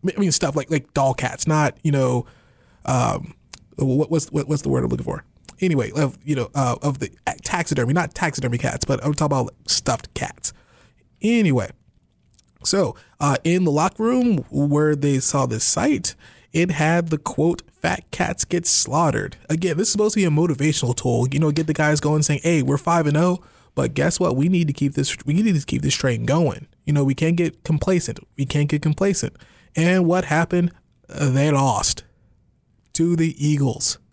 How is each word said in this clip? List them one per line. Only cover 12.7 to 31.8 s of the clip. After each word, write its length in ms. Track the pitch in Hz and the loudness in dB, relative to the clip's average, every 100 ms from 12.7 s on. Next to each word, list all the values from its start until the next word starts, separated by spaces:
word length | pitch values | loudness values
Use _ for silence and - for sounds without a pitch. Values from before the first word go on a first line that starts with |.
| - 135 - - _ | 0 0 -4 -20 _
uh, 160 | 143 131 | -2 0
in 220 | 160 180 175 | 0 2 2
the 60 | |
locker 320 | 147 160 - | 2 0 0
room 340 | 220 254 247 185 - | 0 2 2 0 -2
where 460 | 139 143 143 151 147 | -2 0 2 2 2
they 240 | 143 135 | 0 2
saw 260 | - 143 127 | 0 0 0
this 200 | 110 - | 0 0
sight, 500 | - 240 294 - - - - _ | 2 0 0 -2 -6 -20 -20 _
it 180 | 160 175 | -2 0
had 380 | 151 156 170 170 | 2 2 2 0
the 80 | 156 | -4
quote, 440 | - - 160 - - | -4 -2 0 -2 -8
"Fat 400 | _ 165 180 - | _ -4 -4 -8
cats 340 | - - - - | -6 -4 -4 -2
get 200 | 175 170 | -2 0
slaughtered." 720 | - - 143 165 117 95 - - | 0 0 2 2 0 -4 -10 -6
Again, 280 | 233 180 156 | -2 -2 0
this 120 | 226 | 0
is 20 | |
supposed 220 | 202 214 | 2 2
to 80 | 208 | 2
be 40 | 185 | 2
a 40 | |
motivational 680 | 151 170 139 151 147 123 120 | 2 2 2 0 0 -2 -2
tool, 320 | 131 120 127 | 0 0 0
you 100 | 139 | 0
know, 120 | 156 | 0
get 160 | 151 156 | 0 -2
the 60 | |
guys 260 | 151 151 151 | 0 2 2
going 240 | 147 151 | 2 0
saying, 160 | 151 143 | 2 0
"Hey, 180 | 170 165 | 2 2
we're 160 | 131 139 | 2 0
five 280 | - 170 151 | 2 2 2
and 120 | 151 | 2
oh, 260 | 175 180 - _ _ - | 2 0 -8 _ _ -4
but 180 | 143 | -4
guess 260 | 143 151 - | 0 0 2
what? 160 | 175 127 | 0 2
We 120 | 160 | 2
need 200 | 185 160 | 2 0
to 60 | |
keep 200 | 139 143 | 0 -2
this, 240 | 143 139 - - | 0 -2 -4 -2
we 80 | |
need 200 | 160 220 | 0 2
to 120 | 165 - | 0 0
keep 160 | - | -2
this 120 | 143 | -2
train 320 | - 135 117 117 | 0 -2 -2 0
going. 420 | 151 160 - - _ - | 2 0 -2 -14 _ -2
You 80 | |
know, 100 | 147 | 0
we 100 | 139 | 2
can't 220 | 135 160 170 | 2 0 2
get 280 | 165 - | -2 -4
complacent. 560 | - 151 - 185 - 110 - - | -4 -2 2 0 -2 -8 -14 -6
We 80 | 135 | -2
can't 240 | 147 147 | 0 0
get 120 | 147 | 0
complacent." 540 | 156 151 196 180 - - - _ _ - | 0 0 0 0 -4 -8 -20 _ _ 0
And 300 | 165 185 170 | 2 4 4
what 200 | 180 180 | 2 2
happened? 460 | 156 170 180 175 - _ _ _ | 0 2 2 0 -4 _ _ _
They 440 | - 143 131 147 | -2 0 2 4
lost 520 | 143 135 101 | 4 2 2